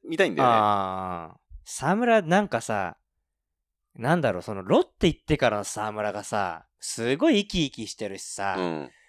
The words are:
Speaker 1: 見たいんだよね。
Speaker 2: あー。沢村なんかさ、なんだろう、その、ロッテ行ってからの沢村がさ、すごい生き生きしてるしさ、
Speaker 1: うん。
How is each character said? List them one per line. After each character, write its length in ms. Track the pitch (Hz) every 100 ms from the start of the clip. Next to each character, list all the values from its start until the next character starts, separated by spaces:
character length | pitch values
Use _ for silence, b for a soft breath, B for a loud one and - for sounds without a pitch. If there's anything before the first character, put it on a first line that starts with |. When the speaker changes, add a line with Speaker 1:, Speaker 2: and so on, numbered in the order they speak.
Speaker 1:
見 140 | - 160
た 80 |
い 60 | 180
ん 40 |
だ 80 | -
よ 60 | 127
ね。 60 | 113
Speaker 2:
あ 800 | 104 101 95 95 92 87 82 -
ー。 20 | _ -
沢 300 | - - 139
村 260 | 202 240 220
な 180 | 160 185
ん 80 | 202
か 120 | 113
さ、 340 | - 104 90 - _ _ _ _ _ _ _ _ _
な 220 | - 120 175
ん 40 |
だ 120 | 127
ろ 80 | 90
う、 20 |
そ 140 | 98 98
の、 80 |
ロ 160 | 95 226
ッ 20 |
テ 240 | - - 170
行 100 | -
っ 80 |
て 120 | - 151
か 140 | 123
ら 80 | 104
の 40 |
沢 300 | 98 107 107
村 200 | 104 104
が 120 | 101
さ、 420 | - 107 92 80 _ _
す 360 | - - 117 143
ご 140 | 330
い 120 | 214
生 40 | 101
き 180 | 185 139
生 40 |
き 160 | - 107
し 80 |
て 140 | - 104
る 100 | 98
し 60 |
さ、 320 | - - 98 90
Speaker 1:
う 20 |
ん。 300 | 87 80 67 B